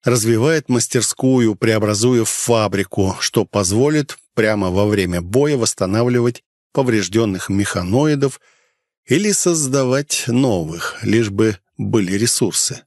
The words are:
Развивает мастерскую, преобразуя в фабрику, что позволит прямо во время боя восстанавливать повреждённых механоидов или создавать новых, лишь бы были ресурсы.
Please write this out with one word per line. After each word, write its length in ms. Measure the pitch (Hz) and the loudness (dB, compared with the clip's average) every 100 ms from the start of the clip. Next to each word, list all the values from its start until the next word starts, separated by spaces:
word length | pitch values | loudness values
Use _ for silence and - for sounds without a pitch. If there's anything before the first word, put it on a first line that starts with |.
| - | 0
Развивает 640 | 123 110 113 135 160 - | 0 2 2 2 0 0
мастерскую, 840 | 120 - 127 - - 131 131 113 101 | -2 0 -2 -2 -2 2 4 2 2
преобразуя 680 | 110 110 104 104 120 123 | 0 2 0 2 2 2
в 60 | 110 | 0
фабрику, 880 | - - 117 107 98 95 - 95 - | -4 0 2 2 -2 -4 -2 -2 -2
что 260 | - - 98 | -2 -2 0
позволит 720 | 101 92 104 143 156 143 - _ - | 0 0 2 2 2 -2 -8 _ -2
прямо 360 | 110 107 92 | 0 2 0
во 140 | 90 104 | 0 2
время 360 | 104 90 87 | 2 0 -2
боя 360 | 87 113 147 143 | -2 0 0 0
восстанавливать 880 | 110 - 92 104 123 123 120 120 _ _ _ | -2 -2 -2 0 0 0 0 -4 _ _ _
повреждённых 760 | - 127 110 92 104 117 92 - | -2 0 0 0 0 0 -2 -4
механоидов 920 | 98 101 - 90 113 151 147 139 - _ _ _ _ _ _ - | -2 -2 -4 -2 0 0 0 -2 -4 _ _ _ _ _ _ -2
или 280 | 139 208 | 0 0
создавать 920 | 196 180 165 139 139 127 131 147 - - | 0 0 0 0 0 0 0 -2 -6 -2
новых, 720 | 117 135 98 78 82 - - | 0 2 0 -2 -8 -10 -8
лишь 260 | 101 107 110 | 0 0 0
бы 280 | 98 110 101 _ - | 0 0 0 _ -10
были 360 | 101 110 92 | -2 0 0
ресурсы. 680 | 98 117 - 104 - - 120 | 0 -2 0 -2 -2 -4 -6